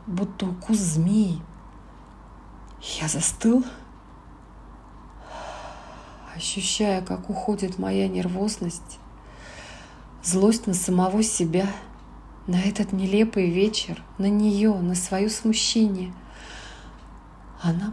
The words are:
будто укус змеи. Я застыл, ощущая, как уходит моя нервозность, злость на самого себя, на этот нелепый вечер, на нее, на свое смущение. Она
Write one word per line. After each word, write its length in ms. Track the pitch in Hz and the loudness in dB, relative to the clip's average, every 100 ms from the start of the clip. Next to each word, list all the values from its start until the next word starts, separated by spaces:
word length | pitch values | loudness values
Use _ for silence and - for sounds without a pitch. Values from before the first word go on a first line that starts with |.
| - | -6
будто 400 | 180 196 - 190 | -2 -2 -2 -4
укус 320 | 180 - 214 | -4 0 2
змеи. 600 | 180 156 175 214 196 156 - - - - - - - - - - - - - - - - | 4 2 4 6 4 0 -6 -16 -20 -20 -20 -20 -20 -20 -20 -20 -20 -20 -18 -14 -10 -4
Я 80 | 160 | -2
застыл, 560 | - - - 226 247 247 - - - - - - - - - - - - - - - - - - - - - - - - - - 165 | 0 0 2 4 4 2 -6 -18 -20 -20 -20 -20 -20 -20 -20 -20 -20 -20 -20 -20 -18 -16 -14 -12 -12 -14 -16 -16 -18 -18 -18 -16 -8
ощущая, 680 | - 202 - - 208 185 | -6 -4 -2 2 2 2
как 260 | 185 180 185 | -2 -6 -4
уходит 500 | 196 - 202 185 185 | -2 -2 0 -2 -2
моя 280 | 190 196 190 | 0 2 2
нервозность, 920 | 185 180 180 208 - 175 - - - - - - - - - - - - - - - | 0 -2 0 -2 -2 -4 -6 -12 -18 -20 -20 -20 -20 -18 -16 -16 -18 -18 -20 -20 -8
злость 460 | - 185 208 226 - | -2 6 6 6 2
на 60 | |
самого 500 | 180 - 180 185 208 | 0 2 4 4 4
себя, 420 | 220 - 170 175 196 - - - - - - - - | 2 2 2 2 2 -2 -12 -18 -20 -20 -20 -12 0
на 140 | 180 | 2
этот 320 | 196 208 202 | 2 0 0
нелепый 580 | 190 190 208 226 208 180 | 0 4 4 4 4 2
вечер, 500 | 175 214 214 - 165 - - | 4 2 2 -4 -8 -10 -2
на 120 | 196 | 2
нее, 460 | 208 214 202 220 | 4 4 6 4
на 200 | 196 175 | 4 2
свое 340 | 180 - 190 214 | 0 0 0 0
смущение. 840 | - 226 220 - 226 220 185 185 180 - - - - - - - - - - - - - - | 0 2 2 2 4 4 2 -4 -10 -18 -18 -16 -16 -16 -16 -18 -18 -18 -20 -20 -20 -20 -4
Она 320 | 175 165 208 | -2 0 -2